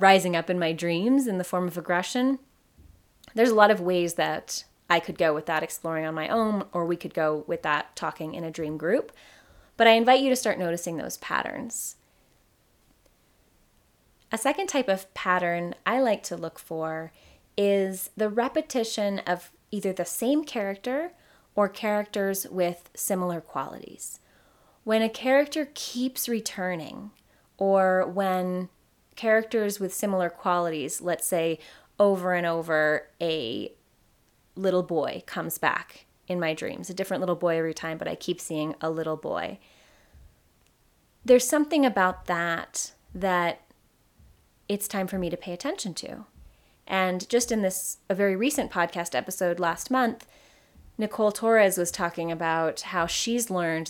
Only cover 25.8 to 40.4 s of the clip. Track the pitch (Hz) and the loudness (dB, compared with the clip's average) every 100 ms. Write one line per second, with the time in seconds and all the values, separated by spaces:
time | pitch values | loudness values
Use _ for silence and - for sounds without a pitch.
25.8 | - 240 254 254 - 226 220 - 185 175 | -8 -4 -4 -4 -2 -2 -4 -4 -4 -4
26.8 | 151 - 208 - _ _ _ - 196 196 | -6 -12 -16 -20 _ _ _ -2 4 4
27.8 | 190 185 180 180 196 185 185 180 180 _ | 6 4 2 0 0 0 -2 -4 -6 _
28.8 | _ _ _ - 226 220 220 226 208 202 | _ _ _ -6 2 2 2 -2 -2 -2
29.8 | 185 - 202 190 175 - 185 175 170 160 | -6 -2 0 0 0 -2 0 2 0 -2
30.8 | 139 - 175 170 - 175 165 160 - - | -4 -6 -2 -2 0 0 0 -2 -8 -20
31.8 | _ - 202 190 180 180 175 165 165 156 | _ 2 4 4 0 0 0 -2 0 2
32.8 | 151 151 - - 170 160 113 110 - - | 2 2 -2 -6 -2 -2 -4 -6 -8 -14
33.8 | _ _ _ _ _ _ _ - 190 180 | _ _ _ _ _ _ _ -4 0 0
34.8 | 175 165 143 - - - 160 - 147 - | 0 -2 -2 -4 -10 -8 -6 0 0 0
35.8 | - - _ _ - 180 160 160 - - | -6 -18 _ _ -8 -4 -2 -2 -6 -8
36.8 | 175 180 190 185 185 170 175 165 160 156 | -10 -6 -4 -2 -2 0 0 0 -2 -4
37.8 | 165 160 165 175 - 175 - 156 151 156 | -8 -6 -6 -6 -6 -6 -4 -4 -4 -4
38.8 | 160 160 160 156 - 85 82 196 _ _ | -4 -4 -4 -4 -4 -4 -6 -10 _ _
39.8 | _ _ _ - - _ | _ _ _ -20 -20 _